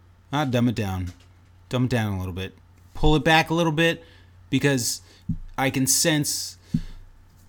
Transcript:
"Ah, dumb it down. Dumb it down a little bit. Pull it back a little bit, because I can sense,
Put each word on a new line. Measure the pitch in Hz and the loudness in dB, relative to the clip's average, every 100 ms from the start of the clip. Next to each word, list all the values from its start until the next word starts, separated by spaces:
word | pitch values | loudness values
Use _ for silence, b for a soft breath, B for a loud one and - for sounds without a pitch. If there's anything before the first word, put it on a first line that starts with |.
| - - _ | -20 -20 _
"Ah, | 139 135 | -4 0
dumb | 123 123 | 2 2
it | 110 | 0
down. | 98 92 90 - - - - - - | -4 -4 -6 -10 -20 -20 -20 -20 -6
Dumb | 123 123 | -2 0
it | |
down | 123 107 | 0 -2
a | 98 | -4
little | 92 | -6
bit. | 90 92 - - - - | -8 -10 -12 -20 -20 -18
Pull | - 156 151 | 0 4 4
it | |
back | 160 160 156 | 4 4 4
a | |
little | 165 165 | 0 0
bit, | 151 165 165 b b b b - | 2 2 0 b b b b -4
because | 135 143 135 117 - b b b - - - | 0 2 2 0 -6 b b b -8 -8 -4
I | 135 | -2
can | 131 131 | 0 2
sense, | - 170 151 135 - - - B B B B B - - - | 2 2 2 0 -4 -8 -14 B B B B B -20 -20 -20